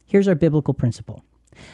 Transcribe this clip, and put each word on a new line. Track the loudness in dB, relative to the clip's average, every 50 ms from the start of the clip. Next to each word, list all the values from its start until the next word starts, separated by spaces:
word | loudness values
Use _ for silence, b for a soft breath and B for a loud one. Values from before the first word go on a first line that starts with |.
| _
Here's | _ 2 2 4 2
our | 2
biblical | 2 2 2 2 0 -2 -2 -4
principle. | -2 -2 -4 -4 -6 -14 -18 -18 -20 _ _ _ _ _ b b b b b